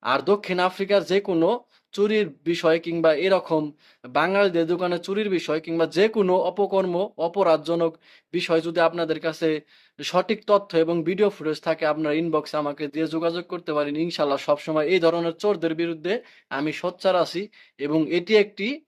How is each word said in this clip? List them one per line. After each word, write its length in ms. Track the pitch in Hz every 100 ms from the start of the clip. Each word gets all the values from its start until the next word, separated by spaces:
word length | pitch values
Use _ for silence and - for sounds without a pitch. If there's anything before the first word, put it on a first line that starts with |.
| -
আর 120 | 135
দক্ষিণ 340 | 135 208 202 180
আফ্রিকার 400 | 180 185 196 202
যে 140 | 160 185
কোনো 280 | 202 175 165 240 - _ _
চুরির 320 | - 208 214 196 139
বিষয় 340 | 160 170 165 165
কিংবা 300 | 165 170 160 151
এরকম 460 | 180 190 180 160 151 147 _ _
বাঙালিদের 640 | 127 127 160 196 202 170 165
দোকানে 300 | 175 180 175
চুরির 300 | 175 196 214
বিষয় 300 | 185 - 156
কিংবা 260 | 160 165 165
যে 180 | 160 214
কোনো 260 | 220 190 180
অপকর্ম, 520 | 175 180 196 190 190 175 208 -
অপরাধজনক 720 | 165 180 185 156 147 170 170 160 _ - _
বিষয় 260 | 175 175 165
যদি 200 | 165 165
আপনাদের 380 | 165 170 165 156
কাছে 280 | 165 156 165 156 - _ _ _
সঠিক 400 | 147 180 185 220 -
তথ্য 240 | 202 202 170
এবং 180 | 160 170
ভিডিও 260 | 160 190 208
ফুটেজ 280 | 202 151 151
থাকে, 240 | - 160 156
আপনারা 280 | 151 156
ইনবক্সে 420 | 151 170 156 151 151
আমাকে 280 | 147 143 151
দিয়ে 180 | 147 160
যোগাযোগ 360 | 160 170 170 175
করতে 240 | 175 170
পারেন। 220 | 151 147 147
ইনশাল্লাহ 440 | 170 165 147 139
সবসময় 460 | - 147 - 156 151
এই 140 | 185
ধরনের 340 | 165 170 170 165
চোরদের 380 | 208 196 165
বিরুদ্ধে 380 | 160 170 165 160 226 - - _
আমি 200 | 135 147
সোচ্চার 420 | 131 180 180 190 180
আছি 260 | 156 170 208 _ - _
এবং 200 | 143 156 151
এটি 220 | 170 175 214
একটি 300 | 202 - 202 294